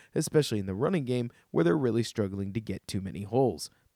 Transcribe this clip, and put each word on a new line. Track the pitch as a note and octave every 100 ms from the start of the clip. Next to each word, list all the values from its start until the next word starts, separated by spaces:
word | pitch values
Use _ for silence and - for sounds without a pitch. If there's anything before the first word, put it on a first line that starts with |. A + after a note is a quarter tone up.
| -
especially | - D#3 D#3 C#3+ G#2+
in | G2
the | F#2+
running | D3 F#3 B2
game | B2 A#2+ - _
where | -
they're | E3 E3
really | B2+ A2+
struggling | A2+ - G2+ G2 G2
to | G2+
get | A2 F#2+ -
too | G2+
many | F#2+ D#2
holes. | G2 A#2 C3 D#2 - - _